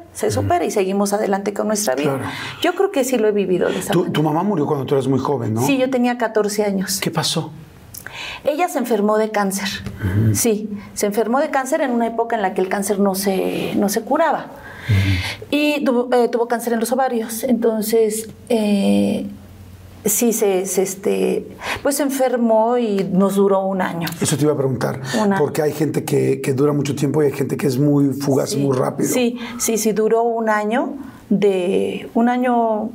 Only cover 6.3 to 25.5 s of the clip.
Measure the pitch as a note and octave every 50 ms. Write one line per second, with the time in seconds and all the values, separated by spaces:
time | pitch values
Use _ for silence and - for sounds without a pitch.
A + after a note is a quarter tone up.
6.3 | A3+ G#3+ G#3 G3+ G#3 G#3+ G#3 G3+ G3 F#3+ F#3 - - - - D#3+ - E3+ C3+ -
7.3 | - E3 D3 - - - - - - - - - - - - - - - - -
8.3 | - - - C4 D4+ D4 F4+ F4 E4+ C#4+ A#3 - A#3 G3+ G3+ G#3 G#3+ G#3+ A3 G#3+
9.3 | G#3+ G3+ G3+ F#3+ F#3 G3 G3+ G3 - - - - - - A2 F#2 F#2 G#2+ A2 A2
10.3 | G2+ - - A#3 - G#3 - - - - - - - - - G#3 G3+ A3+ A3 G#3+
11.3 | A#3+ C#4 D#4 D4 C#4+ C4+ C4 C4 D4+ E4 D4+ C4 A#3+ A#3 A#3 A#3 A#3 A3+ - -
12.3 | - A3 G3 F#3 F#3+ G3 F#3 F#3 G3 G3+ G3 G3+ G#3 F#3+ G3+ G3 F#3 F#3+ - G3+
13.3 | F#3+ F#3 F3+ F3+ F3+ F3 - - - - G3+ G3 G3+ A3+ A3+ - C#4+ D#4 E4 D4+
14.3 | A#3+ F3 - - - - - - - - - - G#2 F#2+ F#2+ F#2+ F#2+ F2+ - -
15.3 | - - - - C#4 D4 D4 D4 D4 C#4+ D4 C4+ B3 A#3+ A#3+ B3+ B3 B3 A#3+ A#3
16.3 | A#3+ A3+ A#3 A#3 A#3+ A3+ A#3 A#3+ A#3+ A3+ A3+ A#3 B3 B3+ C4 C4 B3 A3+ A3 -
17.3 | A3+ - - B3+ A#3+ - A#3+ A3+ A3 A3 G3+ G#3+ A#3 A3+ A3 G#3+ G#3 G#3+ - -
18.3 | - - - - B3 A3 G#3+ G#3 G3+ G3+ G3 G3+ G3+ G3+ G3+ G3+ G#3 - G3+ -
19.3 | - - - - - - - - - - - - - - - G#3 - - - E4+
20.3 | - A3+ A3+ G3+ F#3+ F#3 F#3+ F#3 - G3+ F#3+ G3 - - - G3+ G3 F#3+ F#3+ F#3+
21.3 | F#3 - - - - - - - - - - C#4 C#4+ D4+ D4 C#4 C4+ C4 C4 B3+
22.3 | B3 A#3+ A#3 A3+ A3 A3 A3 A#3 B3 B3 A#3+ G#3+ G3+ G3 F3+ E3 F3 F#3 G3 G3
23.3 | G3 G3 G3 G3 G3 F#3+ F#3+ F#3+ G3 F#3 F3+ - E3+ E3+ E3+ D3+ E3+ - - -
24.3 | D#3 B2+ D3 D3+ D3 C3+ C3+ C3+ B2+ G#2 - - - - - - - A3 G#3+ G3+
25.3 | G3 F#3+ D3 C3